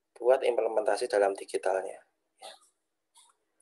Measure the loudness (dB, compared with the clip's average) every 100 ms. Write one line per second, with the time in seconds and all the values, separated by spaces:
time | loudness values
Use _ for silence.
0 | _ -2 2 4 4 0 0 0 0 -2
1 | 0 2 2 0 -6 -6 -2 -2 -4 -12
2 | _ _ _ _ -20 -20 _ _ _ _
3 | _ _ _ _ _ _